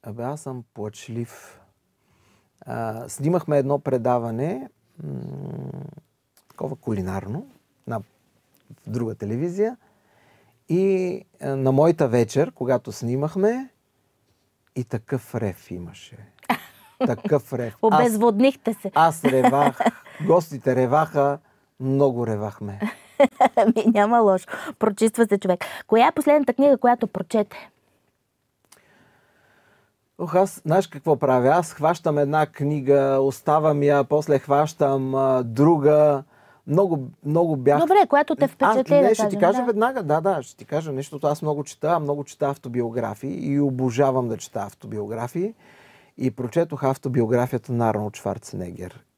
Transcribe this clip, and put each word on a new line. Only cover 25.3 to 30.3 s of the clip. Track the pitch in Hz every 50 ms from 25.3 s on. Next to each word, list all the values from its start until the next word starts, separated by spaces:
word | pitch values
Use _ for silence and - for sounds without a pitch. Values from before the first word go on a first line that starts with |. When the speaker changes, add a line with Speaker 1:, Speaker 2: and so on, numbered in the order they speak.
| 202 196
Speaker 2:
човек. | - 185 180 180 - - - - -
Коя | - 214 226 247
е | 311
последната | - - - 294 285 302 277 - 247
книга, | - 269 285 269 -
която | - 240 240 - -
прочете? | 190 - - 180 _ - 220 208 _ - - - - _ _ _ _ _ _ _ _ _ _ _ _ _ _ _ _ _ _ _ _ - _ _ _ _ _ _ _ _ _ _ _ _ _ _ _ _ _ _ _ _ _ _ _ _ _ _ _ _ -
Speaker 1:
Ох, | 160 160